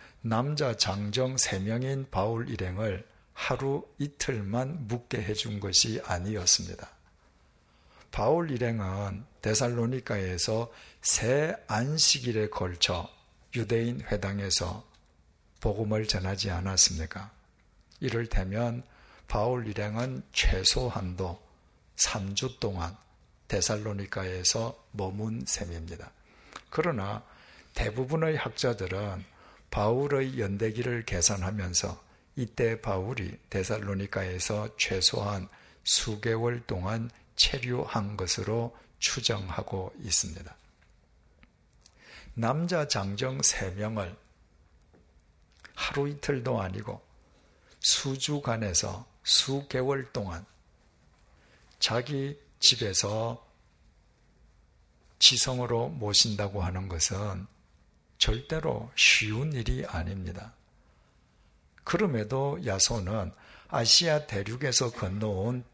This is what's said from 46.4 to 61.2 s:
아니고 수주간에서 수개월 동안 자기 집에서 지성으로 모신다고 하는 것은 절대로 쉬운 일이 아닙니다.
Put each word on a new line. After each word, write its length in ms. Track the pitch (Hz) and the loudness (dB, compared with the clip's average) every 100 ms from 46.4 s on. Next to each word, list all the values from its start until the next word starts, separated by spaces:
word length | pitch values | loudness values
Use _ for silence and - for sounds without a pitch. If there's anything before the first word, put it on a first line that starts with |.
| 123 113 | 0 0
아니고 400 | 95 98 107 104 - - - - _ _ - - | -2 -4 -8 -10 -14 -20 -20 -20 _ _ -20 -2
수주간에서 1300 | - - 139 135 - 147 135 113 104 90 - 95 - _ | 2 2 0 -2 -2 -2 0 0 2 0 0 -4 -12 _
수개월 880 | - - - 139 139 131 127 135 123 | 4 4 4 -2 -2 -2 0 -2 -2
동안 320 | 127 98 85 101 - _ _ _ _ - _ - - - - - - | -6 -4 -6 -12 -20 _ _ _ _ -20 _ -20 -20 -20 -20 -16 -2
자기 580 | - 117 127 139 139 143 - - | 0 0 -2 -4 -4 -8 -16 4
집에서 880 | - 117 107 95 101 110 117 117 - _ _ _ - _ _ _ _ _ - _ _ _ _ _ _ - | 6 6 2 0 0 0 -2 -4 -12 _ _ _ -20 _ _ _ _ _ -20 _ _ _ _ _ _ 6
지성으로 720 | - 127 - 127 120 117 127 | 6 8 2 2 0 0 0
모신다고 720 | 156 104 101 113 104 101 101 | -2 2 4 4 2 -2 0
하는 260 | 87 90 95 | -2 -2 -4
것은 580 | 85 - 95 104 92 101 _ _ _ _ _ _ - | 0 0 0 -4 -6 -10 _ _ _ _ _ _ 0
절대로 720 | - 113 - 160 147 113 113 - | 2 2 -2 -2 -2 -2 -4 4
쉬운 560 | - - 107 107 151 | 6 6 4 0 -2
일이 340 | 135 110 127 - | -2 0 0 -2
아닙니다. 680 | 85 87 98 90 90 104 - _ _ _ _ _ _ | -4 -4 -4 -6 -8 -12 -18 _ _ _ _ _ _